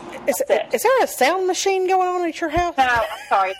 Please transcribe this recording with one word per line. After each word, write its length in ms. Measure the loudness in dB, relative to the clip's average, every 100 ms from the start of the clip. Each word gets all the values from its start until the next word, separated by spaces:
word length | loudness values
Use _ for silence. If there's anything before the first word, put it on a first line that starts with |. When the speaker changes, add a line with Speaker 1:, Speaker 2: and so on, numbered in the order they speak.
| -16 -8 -4
Speaker 1:
is, 160 | -4 0
Speaker 2:
That's 40 |
it. 220 | 0 0 0
Speaker 1:
is 80 |
there 180 | 2 4
a 40 | 2
sound 400 | 2 2 2 0
machine 400 | -2 0 0 2
going 200 | 2 0
on 200 | -2 -4
at 120 | -4
your 120 | -2
house? 240 | -2 0 0
Speaker 2:
No, 60 | 2
I'm 220 | 2 0 -6 -2
sorry. 240 | 0 0 -4